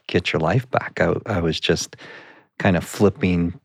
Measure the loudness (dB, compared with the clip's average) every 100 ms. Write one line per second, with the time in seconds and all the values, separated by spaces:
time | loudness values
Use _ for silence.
0 | -4 -2 0 0 2 0 0 -4 -2 0
1 | 0 0 -2 -2 0 0 0 0 -2 -12
2 | -20 -20 -20 -20 _ -2 0 2 0 2
3 | 2 4 0 2 0 -4